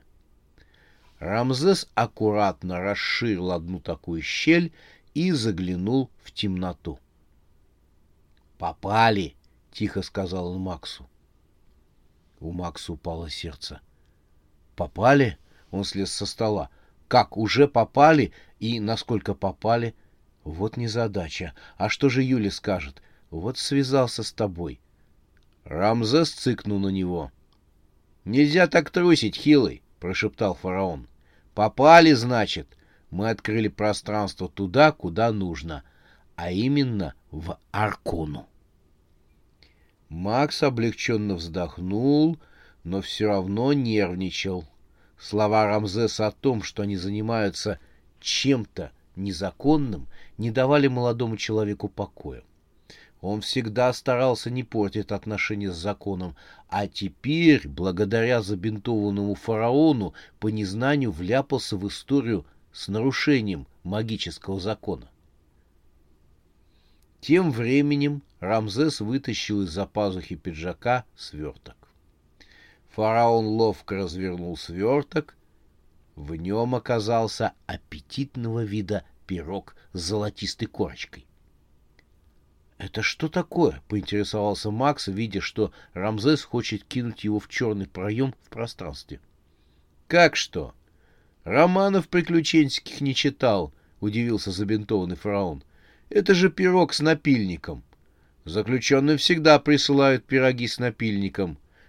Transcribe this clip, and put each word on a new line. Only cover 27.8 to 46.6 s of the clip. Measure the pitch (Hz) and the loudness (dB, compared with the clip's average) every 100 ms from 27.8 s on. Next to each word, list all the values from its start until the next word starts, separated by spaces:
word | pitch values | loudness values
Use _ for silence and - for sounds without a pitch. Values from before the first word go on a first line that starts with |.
| _ _ _ _ | _ _ _ _
"Нельзя | - 127 147 170 175 | -2 2 4 4 4
так | 170 147 | 4 2
трусить, | 180 175 160 107 - | 2 4 4 2 -2
хилый", | 143 147 98 - _ - | 6 6 4 -4 _ -12
прошептал | 87 95 107 - 104 90 | -6 -4 -4 -2 -2 -2
фараон. | 92 92 95 73 60 _ _ _ _ | -4 -2 -2 -6 -14 _ _ _ _
"Попали, | - 107 - 143 170 160 | -2 0 6 10 12 10
значит. | 127 123 120 101 - - _ _ _ - | 6 4 0 -2 -4 -10 _ _ _ -10
Мы | 90 110 | -4 -2
открыли | 110 - 110 107 | -2 -2 0 0
пространство | - 107 101 - 104 98 - 92 | 0 -2 -2 -4 -4 -4 -6 -10
туда, | - 98 127 151 | -6 0 6 6
куда | 151 87 85 117 | 4 -6 0 0
нужно, | 107 90 76 80 71 - _ _ _ _ - | 0 -4 -6 -10 -12 -16 _ _ _ _ -10
а | 87 | -4
именно | 92 127 143 131 107 80 - - | -2 0 2 0 -2 -6 -8 -16
в | 78 82 - - | -12 -10 -12 -8
Аркону". | 101 107 - - 82 76 71 - _ _ _ _ _ _ _ _ _ _ _ _ _ _ _ - | -4 -2 -4 -6 -6 -6 -10 -14 _ _ _ _ _ _ _ _ _ _ _ _ _ _ _ -16
Макс | 80 98 123 147 - | -8 -2 0 0 0
облегчённо | 139 117 113 - - 113 104 90 | 0 2 -2 -2 -2 -2 -2 -4
вздохнул, | 82 80 82 - 92 104 135 147 160 160 - - - _ | -6 -6 -6 -6 -4 0 4 4 4 0 -12 -20 -20 _
но | 85 98 | -6 -6
всё | - - 107 | -6 -2 0
равно | 98 92 101 131 | 0 0 0 2
нервничал. | 147 117 107 92 90 92 - 98 90 82 _ _ _ _ _ | 2 2 2 0 -2 -4 -4 -6 -6 -8 _ _ _ _ _
Слова | - 104 107 110 107 | -4 0 2 4 4
Рамзеса | 107 104 104 110 - 107 | 2 -2 0 -2 0 -4
о | |
том, | - 139 117 | 0 -2 -2